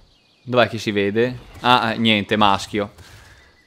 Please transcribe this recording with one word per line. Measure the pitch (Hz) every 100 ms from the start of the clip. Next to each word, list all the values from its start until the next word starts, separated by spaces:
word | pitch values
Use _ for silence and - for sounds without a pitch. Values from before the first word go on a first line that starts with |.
| _ _ _ _
Dov'è | - 123 110
che | 110
si | 113
vede? | 101 101 107 123 127 - -
Ah, | 123 123 113
eh, | 113
niente, | 113 107 98 107
maschio. | 104 98 - 107 101 - - - - - _ _